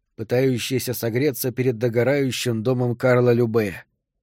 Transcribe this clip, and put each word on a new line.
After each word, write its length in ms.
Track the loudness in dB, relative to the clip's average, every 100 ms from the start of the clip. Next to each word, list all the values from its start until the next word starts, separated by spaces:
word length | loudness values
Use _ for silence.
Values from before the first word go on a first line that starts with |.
| _ -12
пытающаяся 760 | -2 0 2 0 -2 -4 -4
согреться 580 | -4 -2 0 -2 -2 -6
перед 260 | -2 -2 0
догорающим 840 | 0 0 2 2 0 -2 -4 -2
домом 340 | 0 0 -2 0
Карла 380 | 2 4 4
Любе. 500 | 4 2 0 -2 -6 -18 _ _ _